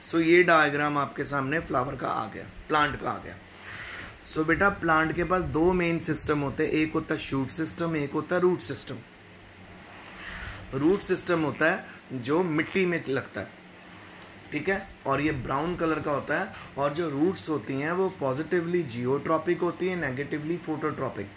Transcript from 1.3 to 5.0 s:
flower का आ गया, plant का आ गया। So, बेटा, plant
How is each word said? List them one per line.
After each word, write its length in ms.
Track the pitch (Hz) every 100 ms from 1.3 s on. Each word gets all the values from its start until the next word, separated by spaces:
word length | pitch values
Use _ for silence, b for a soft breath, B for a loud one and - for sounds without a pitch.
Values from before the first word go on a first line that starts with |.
| 143 135 156
flower 360 | 165 143 131 135
का 120 | 156
आ 200 | - 107
गया, 160 | 87 85 - -
plant 320 | 156 147 123
का 100 | -
आ 80 | 113
गया। 160 | - 90 - B B B B B B B -
So, 120 | - 156
बेटा, 220 | 165 196
plant 480 | 196 165 160